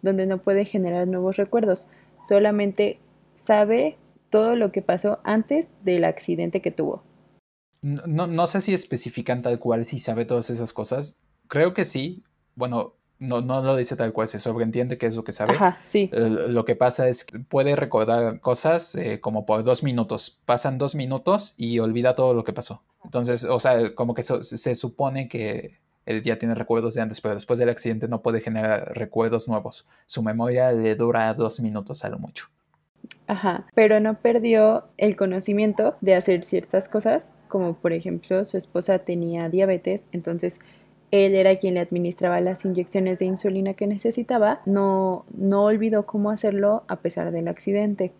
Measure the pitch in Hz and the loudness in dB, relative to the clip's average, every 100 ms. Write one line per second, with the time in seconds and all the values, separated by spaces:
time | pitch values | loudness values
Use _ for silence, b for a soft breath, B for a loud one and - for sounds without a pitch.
0 | 196 196 190 190 196 196 202 208 180 175 | 0 0 0 0 2 0 0 -2 -2 0
1 | 180 185 185 196 202 233 220 185 - b | -2 0 -2 -2 0 2 2 0 -4 b
2 | b b - 202 208 208 202 196 208 - | b b 2 4 4 2 0 0 -2 -2
3 | _ _ _ _ - 214 208 226 294 - | _ _ _ _ 2 4 6 4 0 -4
4 | _ _ _ 214 220 240 208 196 190 180 | _ _ _ 2 2 2 0 -2 -2 0
5 | 208 214 - 214 220 294 330 _ 196 180 | 0 -2 0 0 2 -2 -2 _ 0 2
6 | 165 165 - 170 170 190 175 - 156 - | 2 0 -4 -4 -2 -2 -4 -4 -6 -6
7 | _ _ _ _ _ _ _ _ 143 143 | _ _ _ _ _ _ _ _ -6 -6
8 | 175 156 180 165 170 196 190 185 - 120 | -4 -4 -2 0 0 0 0 -2 -2 -6
9 | - 120 117 123 120 120 120 113 117 131 | -6 -8 -4 -2 0 -2 0 0 -2 -6
10 | - 113 117 120 113 117 117 - 107 131 | -4 -4 -2 -2 -2 -6 -6 -8 -6 -6
11 | 147 - _ _ _ 143 170 185 170 - | -6 -14 _ _ _ 0 0 2 -2 -2
12 | 139 180 _ _ _ - 123 120 104 _ | -6 -10 _ _ _ -6 -4 -2 -6 _
13 | _ _ 131 123 123 131 131 135 123 127 | _ _ -4 -4 -2 -2 2 0 0 -2
14 | 113 110 110 104 120 113 113 117 123 123 | -4 -2 -4 -4 -4 -2 -2 0 -2 -2
15 | 117 113 113 110 107 151 190 170 - 208 | -4 -4 -8 -4 0 4 2 2 -2 0
16 | 196 - 113 110 113 120 110 120 123 123 | 0 0 0 0 0 -2 0 2 2 2
17 | 131 123 - 110 135 139 139 143 143 113 | 0 0 -6 -12 -4 0 2 0 0 0
18 | 110 117 117 113 - 123 156 165 160 - | 2 2 0 -2 -2 0 2 0 0 -6
19 | - 107 123 110 107 110 110 127 143 120 | -6 -6 -4 -6 -2 0 2 2 2 0
20 | 110 107 - _ - 120 139 131 139 147 | -2 -4 -8 _ -2 0 0 -2 -4 -4
21 | 127 135 175 202 - - 117 117 113 113 | -4 -4 0 0 -2 -6 -2 0 0 2
22 | 123 127 131 120 117 104 120 101 _ _ | 2 4 2 2 0 -6 -10 -12 _ _
23 | - - 170 120 - 127 135 120 113 - | -8 -4 -2 -2 0 0 4 4 2 0
24 | 120 120 120 - - 113 - 120 127 - | -4 -4 -4 -4 -4 -6 -4 -4 -6 -4
25 | 139 135 131 120 107 110 - _ _ _ | -4 -4 -8 -6 -6 -6 -10 _ _ _
26 | - 110 117 110 117 117 117 113 113 113 | -6 -4 -2 -2 -2 -4 0 0 0 -4
27 | 110 110 110 101 - 120 120 120 120 113 | -6 -4 -6 -6 -2 0 2 0 -4 -4
28 | 113 113 123 113 113 110 110 107 - 113 | -4 -2 0 -2 -2 -2 0 0 -2 -8
29 | 110 110 113 113 117 107 98 - _ b | -6 -2 0 0 -2 -4 -4 -16 _ b
30 | b - 110 110 120 123 127 120 113 107 | b -6 -4 -2 0 2 4 4 2 2
31 | 117 117 113 110 113 - 113 107 101 - | 2 2 0 0 -2 -2 -4 -4 -8 -10
32 | 104 101 - - - _ _ _ _ _ | -8 -8 -12 -14 -18 _ _ _ _ _
33 | - - - 196 196 170 - - 214 214 | -20 -20 -8 -4 -2 -4 -2 4 6 6
34 | 214 214 233 233 226 220 214 220 - - | 4 0 2 2 4 6 6 4 -4 0
35 | 214 - 196 185 190 202 214 202 214 - | 0 2 0 -2 -2 2 2 2 0 2
36 | 196 185 185 180 175 175 - 190 185 214 | 4 4 4 0 2 -4 0 -2 0 -2
37 | 220 294 - _ _ 196 180 165 175 165 | 0 0 -2 _ _ -2 -2 -2 -2 -2
38 | 175 170 - 190 208 185 - - 180 185 | -4 -8 -2 -2 0 -6 -4 -6 0 0
39 | - 175 170 170 165 180 196 180 175 196 | 0 -4 -2 -4 -2 2 2 2 -2 -6
40 | _ - 165 170 180 - b b b _ | _ -10 -6 -4 -6 -8 b b b _
41 | _ 202 196 196 190 190 190 180 175 175 | _ 4 6 6 6 4 2 -2 -2 -2
42 | 175 175 180 175 180 185 196 180 180 196 | -2 -2 0 0 0 -2 -2 -2 -2 0
43 | 185 185 185 185 208 190 190 196 202 202 | 0 0 -2 0 -2 0 -2 -2 -4 -2
44 | 233 233 233 247 208 - - 196 196 190 | -2 -2 -2 2 2 2 0 2 4 2
45 | 190 185 - - 196 196 208 214 220 214 | 0 -2 -8 -2 2 4 4 4 2 0
46 | 208 214 208 214 214 202 202 220 - 185 | 0 -2 -2 0 -2 2 2 0 -2 -6
47 | 175 170 170 170 170 170 - 202 208 202 | -4 -4 -4 -4 -4 -6 -2 0 0 -2
48 | 185 - | -4 -6